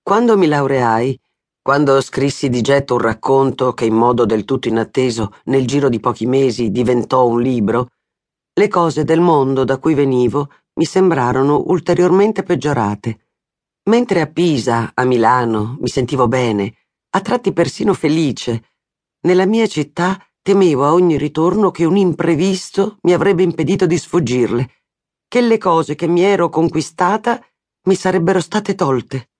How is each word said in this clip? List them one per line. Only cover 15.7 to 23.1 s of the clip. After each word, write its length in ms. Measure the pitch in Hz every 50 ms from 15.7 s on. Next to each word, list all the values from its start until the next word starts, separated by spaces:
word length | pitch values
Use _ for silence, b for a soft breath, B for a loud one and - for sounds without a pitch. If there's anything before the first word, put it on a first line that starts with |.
| 127 -
mi 80 | -
sentivo 400 | 117 - 139 123 117 147 131 127
bene, 480 | 113 131 131 123 117 107 101 98 107 - _ _ _ _ _ _ _
a 100 | - 196
tratti 320 | 190 - 277 240 - 196 -
persino 400 | 170 170 131 - - 220 208 180
felice, 800 | - - 147 143 160 160 139 110 - - 123 113 110 _ _ _ _ _ _ _ _ _ _ _ _
nella 240 | - 165 185 185 190
mia 220 | 185 220 226 226
città 540 | 214 - 160 143 147 _ - 175 185 190 190 b b b _
temevo 420 | _ 190 202 196 190 170 147 127 143
a 80 | 143
ogni 260 | 160 180 185 175 156
ritorno 540 | 135 139 147 - 156 160 180 190 214 208 180
che 140 | - - 170
un 100 | 160 180
imprevisto 1000 | 202 190 180 156 - - 170 170 139 180 196 190 185 - - - 196 196 214 208 _ -
mi 100 | 170